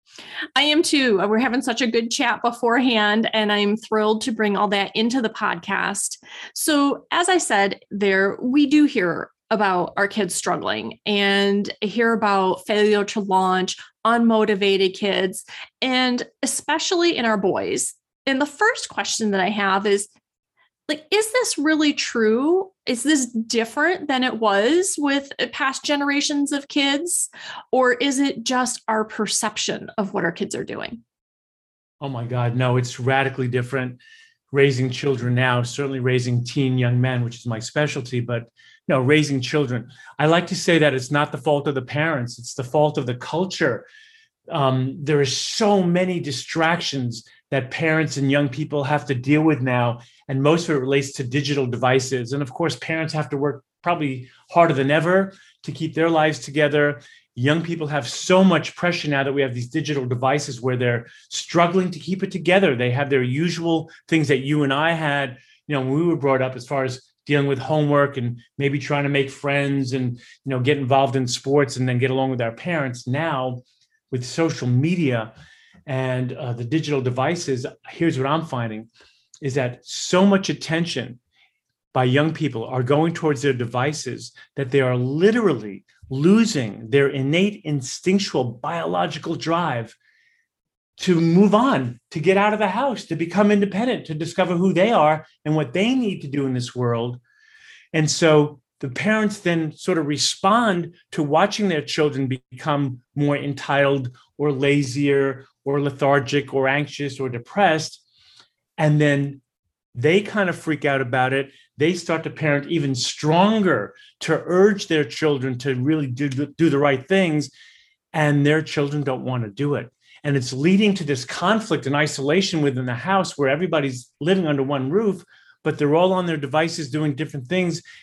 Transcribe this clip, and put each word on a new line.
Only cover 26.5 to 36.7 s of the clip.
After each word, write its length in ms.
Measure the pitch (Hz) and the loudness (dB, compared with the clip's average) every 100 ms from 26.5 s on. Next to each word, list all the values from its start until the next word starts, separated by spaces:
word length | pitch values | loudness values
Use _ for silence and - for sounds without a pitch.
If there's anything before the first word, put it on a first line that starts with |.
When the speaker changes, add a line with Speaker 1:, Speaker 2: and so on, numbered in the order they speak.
Speaker 1:
of 160 | 285 - | -4 -4
kids? 640 | 294 277 285 349 - - - - - - | 0 0 0 -2 -4 -6 -10 -16 -16 -2
Or 220 | 254 254 | 2 2
is 240 | - 285 262 | 2 0 0
it 260 | 277 - | 0 -2
just 380 | 233 254 240 - - | -2 -2 -2 -4 -4
our 180 | 220 220 | -2 -2
perception 840 | - 208 - 220 214 - 208 - - | -4 -4 -2 -4 -4 -6 -6 -8 -6
of 160 | 196 202 | -4 -2
what 80 | |
our 80 | 170 | -2
kids 240 | 175 196 - | -2 -6 -6
are 80 | |
doing? 400 | - - 104 233 _ _ _ _ _ _ _ _ _ - | -8 -10 -10 -12 _ _ _ _ _ _ _ _ _ -12
Speaker 2:
Oh 80 | 143 | -10
my 160 | 120 117 | -8 -4
God, 300 | 123 120 120 | -2 0 2
no, 220 | 127 123 | 2 2
it's 220 | 123 - | 0 -4
radically 480 | 123 135 131 131 127 | 0 2 2 -2 -2
different 520 | 123 123 139 127 123 _ - _ _ _ | -2 -2 -4 -6 -10 _ -20 _ _ _
raising 380 | 139 139 123 131 | 4 4 4 -2
children 460 | 123 143 123 123 123 | -2 -2 0 0 2
now, 260 | 127 123 | 2 2
certainly 380 | 120 - 139 135 | 0 -4 -4 -2
raising 440 | 123 127 123 120 | 0 0 0 -2
teen 360 | 123 147 131 | -2 -2 0